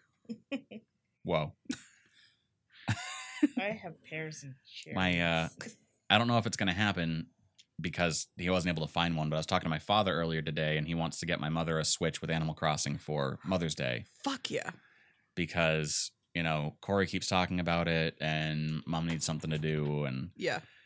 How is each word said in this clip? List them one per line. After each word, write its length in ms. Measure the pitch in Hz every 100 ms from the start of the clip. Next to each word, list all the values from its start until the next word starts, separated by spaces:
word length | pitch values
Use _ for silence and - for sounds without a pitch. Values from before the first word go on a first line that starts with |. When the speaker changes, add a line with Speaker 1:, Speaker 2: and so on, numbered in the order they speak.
| _ _ - 226 - 277 - 220 _ _ _ _
Speaker 1:
Whoa. 300 | 87 80 76 - - - - - - - - _ _ _ _ - - - - - - - 302 -
Speaker 2:
I 220 | 202 220
have 220 | 180 160
pears 400 | - 156 156 156
and 100 | 139 131 -
cherries. 240 | - 78
Speaker 1:
My, 240 | 92 92 87
uh, 300 | 85 82 80 - - - _ _ -
I 80 | 107
don't 100 | 120
know 100 | 117
if 80 |
it's 120 | 110 -
gonna 160 | 98
happen 540 | 87 107 92 82 80 - _ _ _ - -
because 480 | 82 80 85 76 - -
he 120 | 87
wasn't 260 | 92 85 80
able 80 |
to 60 | 76
find 240 | 87 85 80
one, 120 | 76
but 60 | 78
I 20 |
was 80 | 78
talking 180 | -
to 40 | 82
my 100 | 78
father 340 | - 104 95
earlier 280 | 80 82 80
today, 340 | 76 78 78 78
and 100 | 78
he 60 |
wants 260 | 82 82 -
to 60 |
get 140 | 85 82
my 100 | 78
mother 300 | 82 82 80
a 60 |
Switch 360 | 76 - 82 -
with 80 | 80
Animal 240 | 82 80
Crossing 440 | 78 80 76 71 71
for 420 | - 73 67 -
Mother's 300 | 85 92 82
Day. 320 | 76 65 60 - -
Speaker 3:
Fuck 280 | 277 269 -
yeah. 180 | - - - _ _ _ _ _
Speaker 1:
Because, 760 | - 82 87 82 76 76 - - _ _
you 80 | 85
know, 320 | 82 78 73 -
Corey 260 | - 98 92
keeps 200 | 95 -
talking 320 | 92 87 90
about 280 | 85 85 85
it, 280 | 82 82 -
and 640 | 78 78 78 76 78 78
Mom 220 | - 82 85
needs 180 | 82
something 240 | - 76 78
to 80 | 78
do, 460 | 78 78 73 73
and 260 | 71 65 87
Speaker 3:
Yeah. 240 | - 170 104 - -